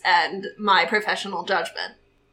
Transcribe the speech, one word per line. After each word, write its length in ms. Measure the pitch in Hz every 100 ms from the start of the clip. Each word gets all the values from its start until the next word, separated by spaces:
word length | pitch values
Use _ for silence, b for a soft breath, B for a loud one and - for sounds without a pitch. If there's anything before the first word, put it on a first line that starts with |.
| -
and 400 | 175 156 190 196 -
my 260 | 208 185 170
professional 580 | 208 208 185 196 180
judgment. 520 | 175 185 - - 190 - _ _ _